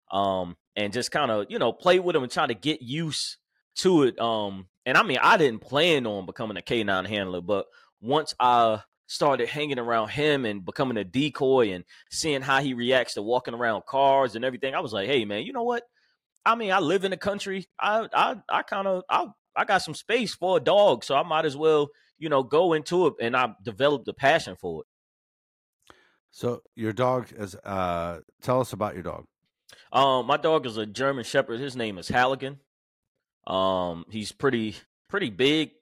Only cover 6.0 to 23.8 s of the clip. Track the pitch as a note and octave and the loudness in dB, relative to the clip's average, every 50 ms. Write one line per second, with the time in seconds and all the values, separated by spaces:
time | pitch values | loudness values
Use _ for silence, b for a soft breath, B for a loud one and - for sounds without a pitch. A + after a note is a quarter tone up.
6 | A#2+ A2 G#2 G2 F#2 G2 - - A#2 G#2+ G2+ F2 - - A#2+ A#2 G#2+ G2+ F#2+ F#2 | 0 -2 -4 -6 -8 -10 -10 -8 -8 -8 -8 -10 -4 -2 -2 0 0 0 0 -2
7 | F#2 G2+ A2 G#2 G2 F#2 F2+ F2 F2 F2+ G#2 G2 - - b b b b b _ | -2 -2 -4 -4 -4 -4 -6 -6 -2 -2 -2 -2 -2 -6 b b b b b _
8 | G2+ A#2 C#3+ D#3 D3 - - - B2 B2 A#2+ A#2+ A#2 A2+ G#2+ G#2 - _ _ _ | -4 -2 0 0 0 -4 -2 2 4 4 6 6 4 4 2 -2 -6 _ _ _
9 | _ - - - E3 C#3+ C3+ B2 A#2 A#2 - D3 D3+ D3 C3+ B2 A#2 A#2+ A#2 A#2 | _ -14 -4 0 2 2 2 2 -2 -4 -4 -6 -4 -4 -4 -4 -2 0 0 0
10 | A2 G2+ G#2 D3 D3 D3+ C#3+ C3+ B2 G#2+ G#2 G2+ F2+ G#2 - - C#3 B2+ A#2 G#2+ | 0 -2 -2 0 2 2 2 2 0 -4 -4 -6 -8 -8 -4 -2 -2 0 0 -2
11 | G2 F2+ F2 B2+ D3 D3 - - C#3+ C3 C3 C3 A#2 G2+ F#2 F2 - b b b | -4 -2 -2 0 0 0 0 0 2 4 6 6 4 4 0 -6 -10 b b b
12 | b b - - - D#3+ C#3+ C3+ C3 C#3 C3+ C3+ D3 C#3 B2+ A#2+ A#2+ B2 B2+ B2+ | b b -8 -4 -2 -2 -2 -2 0 0 0 2 2 0 -4 -2 0 2 2 2
13 | A#2 - - A2 G2+ A2 A#2+ B2+ - C#3 A#2 A#2 A#2+ A2+ G#2+ F#2+ - - - C3+ | 2 0 -6 -6 -2 -2 -2 -2 -2 -4 -6 -2 -2 0 0 -2 -4 -2 0 4
14 | C#3 C3+ C3+ C3+ C3+ A#2+ G2+ A2+ B2 C3 B2 A2 C3+ C3+ C#3 F3 F3 A#2+ A2 G2+ | 4 6 6 4 4 2 -2 -4 -4 -4 -4 -4 -6 -4 -4 -4 -6 -4 -4 -4
15 | G2 A#2+ C#3+ B2+ A2 G#2 G2+ G#2+ D3 A#3 C#4 A#3+ A#3 A#3+ A#3+ A#3+ A#3+ _ _ _ | 0 0 0 0 0 0 -4 -4 -6 -6 -6 -4 -4 -2 -4 -4 -8 _ _ _
16 | _ _ _ _ _ _ _ _ _ G#3 A#3 A#3+ A3+ F#3+ F#3 G3 E3 D3 F#3 G3 | _ _ _ _ _ _ _ _ _ 0 0 0 0 2 2 2 4 2 2 0
17 | F#3 F#3+ F#3 - - G3+ G3+ G3+ - G3 F#3+ G3 E3+ - _ - - G3+ G#3+ A3+ | 0 -2 -4 -4 -4 -4 -4 -4 -6 -8 -8 -8 -10 -12 _ -4 -2 0 0 0
18 | G#3+ - - D3 G3 B3+ C4 F#3+ - - - - - - G#3 G3 G3 G3 F#3 F3+ | -2 0 0 2 2 2 0 -6 -6 -2 -2 -2 -2 -2 -4 -2 -2 -2 -2 -2
19 | - - - - F4+ G3+ - _ _ _ _ - A3 A3 G3+ F3+ - D#3+ D3 - | -2 -2 0 0 0 -4 -8 _ _ _ _ -4 0 2 0 0 0 -4 -10 -10
20 | - - A3 C4 A3+ - - - E3+ F#3 F#3+ D#3 A#2+ D3+ F#3 G3+ G#3 F#3+ C3 A2 | -4 -2 0 0 0 -2 -4 -4 0 2 2 2 4 4 6 6 6 6 4 2
21 | - - C#3 C#3 E3+ E3+ D#3 D#3 D#3+ D3+ C3 D3 D#3 D#3 D#3 D3 D3 C#3+ b b | 0 0 0 0 0 2 0 0 0 0 -2 2 2 4 4 4 2 0 b b
22 | b b b b D3+ D#3+ D3 C3+ B2+ A2 D3 D#3 F#3 F3 D#3+ D#3 D3+ - F3 F3+ | b b b b -4 0 2 2 2 4 2 4 4 4 2 0 0 0 0 2
23 | F3 C#3+ - - A2+ A#2 B2+ B2+ B2+ A2+ G2+ - G2 A#2+ G2+ F#2+ | 2 2 2 0 -2 0 2 2 0 0 -2 -8 -12 -12 -2 2